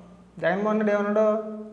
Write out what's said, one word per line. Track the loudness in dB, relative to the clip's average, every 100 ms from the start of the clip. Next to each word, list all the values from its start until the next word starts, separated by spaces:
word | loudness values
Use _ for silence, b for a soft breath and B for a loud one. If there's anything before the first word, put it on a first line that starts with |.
| -20 -20 -20 -4
జగన్మోహన్ | -2 0 0 2
రెడ్డి | 2
ఏమన్నాడు, | 0 0 2 2 2 -4 -10 -14